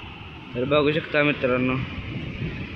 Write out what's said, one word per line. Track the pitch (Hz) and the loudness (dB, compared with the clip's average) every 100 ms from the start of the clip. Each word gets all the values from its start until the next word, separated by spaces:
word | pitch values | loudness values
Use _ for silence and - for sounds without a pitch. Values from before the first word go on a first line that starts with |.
| - - - - - 123 | -14 -14 -14 -14 -10 -4
तर | 135 | 2
बघू | 151 143 | 4 4
शकता | 156 - 151 | 2 0 2
मित्रांनो | 147 135 127 127 127 127 123 - - - - - 151 - - | 4 4 2 4 2 0 -2 -6 -6 -6 -6 -6 -6 -6 -8